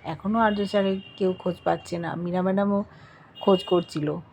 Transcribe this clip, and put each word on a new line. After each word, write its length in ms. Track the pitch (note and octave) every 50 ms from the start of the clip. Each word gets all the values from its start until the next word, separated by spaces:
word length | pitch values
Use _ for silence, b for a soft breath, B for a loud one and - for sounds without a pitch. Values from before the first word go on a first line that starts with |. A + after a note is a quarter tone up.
| -
এখনও 340 | D#3 D#3+ D3+ - G3 G#3+ A3+
আর্য 220 | A3+ G#3+ G#3 G3+ G3+
স্যারের 320 | F#3+ - G3+ G3 G3 F#3+ F#3+ - - -
কেউ 140 | - G3+ F#3 F#3 -
খোঁজ 180 | - F#3+ F3 - -
পাচ্ছে 320 | F3 E3+ E3 - - F3+ E3+
না। 120 | E3+ E3 -
মীরা 280 | E3 F3 F3 F3 F3+
ম্যাডামও 380 | F#3 F#3+ F#3+ G3 G3+ G3+ G3+ G3+ G#3 B B B B B B B B B B -
খোঁজ 200 | - - G3 F3+ -
করছিল 440 | - F#3 F3 E3+ - - D#3 D3+ D3+ D3+ F3 - -